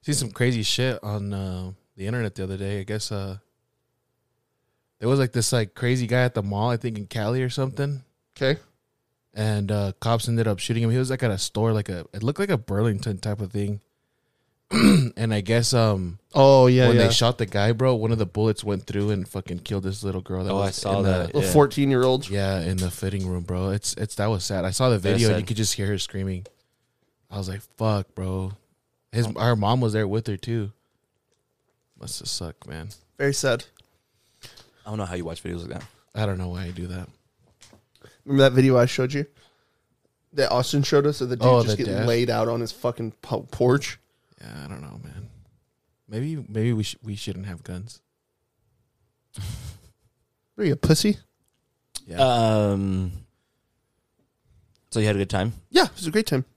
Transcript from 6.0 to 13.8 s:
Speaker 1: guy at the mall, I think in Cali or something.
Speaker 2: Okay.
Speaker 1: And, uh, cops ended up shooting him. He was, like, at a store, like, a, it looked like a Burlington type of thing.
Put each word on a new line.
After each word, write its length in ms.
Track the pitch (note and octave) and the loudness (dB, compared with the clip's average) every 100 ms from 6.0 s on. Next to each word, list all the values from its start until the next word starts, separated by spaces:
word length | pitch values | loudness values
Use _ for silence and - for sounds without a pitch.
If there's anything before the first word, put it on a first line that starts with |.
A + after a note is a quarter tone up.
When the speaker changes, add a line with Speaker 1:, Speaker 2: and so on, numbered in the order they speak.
| A#2 | 2
Speaker 1:
guy 160 | B2 | 2
at 100 | B2 | 2
the 80 | A#2 | 0
mall, 280 | G2+ G2+ A#2 | -2 -2 0
I 60 | A#2+ | 0
think 200 | B2 G#2+ | -4 -6
in 100 | G2+ | -8
Cali 360 | A#2 G#2+ B2 | -4 -2 0
or 80 | B2+ | -2
something. 520 | B2 C3 C3+ C#3+ C#3 - _ _ - | -2 -4 -2 -6 -6 -12 _ _ -2
Speaker 2:
Okay. 240 | C3 D#3 _ _ _ _ _ _ _ | 0 0 _ _ _ _ _ _ _
Speaker 1:
And, 360 | G#2+ G#2+ G#2+ G2+ | -4 0 0 0
uh, 200 | G#2 G2+ F#2+ | 0 -2 -4
cops 280 | A#2 A#2 A#2+ | 0 0 0
ended 180 | A#2 A2 | 0 0
up 100 | G2 | -2
shooting 240 | - A#2 | -2 0
him. 60 | A2+ | 2
He 60 | B2 | 2
was, 120 | B2+ | 0
like, 120 | B2+ | -2
at 80 | B2 | -2
a 80 | F#2+ | -2
store, 340 | - - A2+ | -4 0 0
like, 160 | G#2+ G2+ | 0 -2
a, 160 | F2+ - | -8 -8
it 80 | G2 | -4
looked 160 | A2+ D3 | -4 -2
like 120 | G3 | -2
a 60 | C#3+ | -2
Burlington 600 | - G2+ A#2 G2 A2 G2 | -2 0 0 0 -4 -6
type 220 | G#2+ G#2 | -6 -6
of 120 | G2 | -6
thing. 280 | G2+ G2+ G#2 | -4 -4 -6